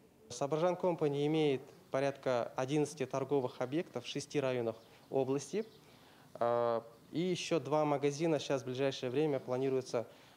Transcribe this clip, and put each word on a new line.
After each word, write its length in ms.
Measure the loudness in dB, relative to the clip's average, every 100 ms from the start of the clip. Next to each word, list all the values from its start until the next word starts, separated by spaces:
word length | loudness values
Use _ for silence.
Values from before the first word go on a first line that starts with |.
| -6 -20 -14
Сабержан 480 | -4 0 2 2 2
Компани 500 | 0 2 0 2 2
имеет 340 | 4 4 2 -4 -20 -4
порядка 600 | 0 0 0 0 0 0 -4
одиннадцати 480 | 0 2 0 -2 -4
торговых 560 | -2 0 0 0 -4
объектов 420 | -4 -4 -4 -8
в 40 | -6
шести 340 | -8 -4 -2
районах 340 | 0 0 -2 -4 -12 -20 -4
области. 540 | 0 2 0 -2 -6 -6 -12 -20 -20 -20 -20 -14
А, 500 | -2 2 2 2 0 -4 -20 -8
и 80 | -4
ещё 400 | -2 -2 0 -2
два 240 | 2 2 2
магазина 520 | 2 0 0 2 2
сейчас 260 | 0 -2
в 20 | -2
ближайшее 460 | -2 -2 0 -2
время 280 | 0 2 0
планируется, 680 | -2 -2 2 0 0 -4 -4 -12 -20